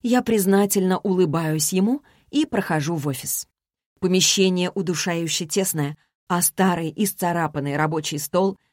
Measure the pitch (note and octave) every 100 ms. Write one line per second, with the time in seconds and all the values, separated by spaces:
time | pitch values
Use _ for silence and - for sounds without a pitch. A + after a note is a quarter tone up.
0 | A#3+ B3 A#3+ A3+ F#3+ G3 G3+ G3+ F#3 F#3
1 | G#3+ F#3 F3 D#3+ D#3+ D#3 D3+ F#3 G3+ C#4+
2 | _ _ _ C#4+ D#4 A3 - D#3 C#3+ E3+
3 | C#3+ C3 C3+ - - _ _ _ _ _
4 | F#3 F#3 F#3 - F#3+ F3+ F3+ G3 F3+ E3
5 | - E3+ E3 - D#3+ G3+ F#3+ D#3 C#3+ D3+
6 | _ _ _ F3 F3+ - F#3 E3+ D#3+ -
7 | G3+ - F3 E3+ D#3 D3+ C#3+ C#3+ D#3 D#3
8 | D3+ D3 - F3+ G3 F#3+ _